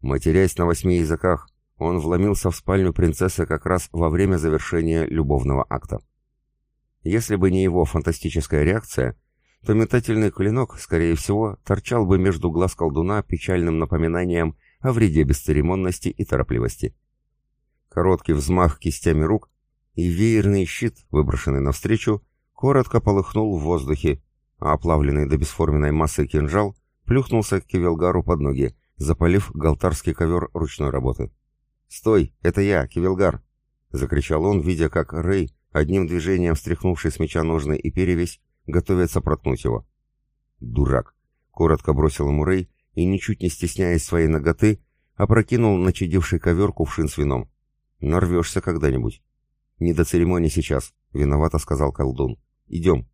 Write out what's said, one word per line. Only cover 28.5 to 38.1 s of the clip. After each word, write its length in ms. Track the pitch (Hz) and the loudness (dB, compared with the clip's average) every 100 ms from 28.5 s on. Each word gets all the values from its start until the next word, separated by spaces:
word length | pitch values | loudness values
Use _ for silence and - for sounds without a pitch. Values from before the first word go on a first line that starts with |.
| 67 65 - _ - | 0 -2 -4 _ -8
запалив 540 | 76 80 85 95 - | -2 2 2 2 0
галтарский 600 | - 78 73 92 76 - | -2 0 0 -2 -2 -6
ковёр 360 | 78 82 87 - | -2 0 0 -4
ручной 360 | 82 78 - 71 | -6 -6 -4 -4
работы. 420 | 65 64 60 58 _ _ _ _ _ _ | -2 -2 -4 -8 _ _ _ _ _ _
«Стой! 460 | - 110 107 78 _ | -6 2 2 2 _
Это 200 | 85 87 | -2 0
я, 240 | 98 92 64 | 2 0 -2
Кивелгар!» — 540 | - 90 92 95 - _ _ _ _ _ | -2 -2 2 0 0 _ _ _ _ _
закричал 540 | - 65 71 - 78 90 | -6 -2 -2 0 0 2
он, 160 | 101 | 2
видя, 280 | 76 85 80 | 0 0 0
как 220 | 87 73 | 0 -4
Рэй, 420 | 82 82 98 76 _ _ | -4 -2 -2 -2 _ _
одним 360 | 78 76 95 85 | -2 2 0 0
движением 480 | 85 80 95 87 78 | -2 0 2 2 0
стряхнувший 560 | - 85 92 85 82 | -2 -2 -2 -2 -4
с 80 | - | -2
меча 240 | 78 85 | -4 -2
ножны 320 | 80 82 71 76 | 0 -2 -2 -2
и 160 | - | -2
перевязь, 480 | - 90 | -2 0